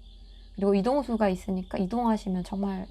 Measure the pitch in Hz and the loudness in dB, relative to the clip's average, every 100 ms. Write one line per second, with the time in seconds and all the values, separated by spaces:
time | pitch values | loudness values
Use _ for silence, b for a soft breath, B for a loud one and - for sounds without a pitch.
0 | - b b b b - 196 202 208 285 | -20 b b b b 0 4 4 4 2
1 | 254 220 208 185 - 185 180 - 180 233 | 2 2 2 0 -2 -4 -4 -4 -2 0
2 | 233 214 196 185 175 196 196 190 190 | 2 0 0 -4 -4 -4 -4 -4 -8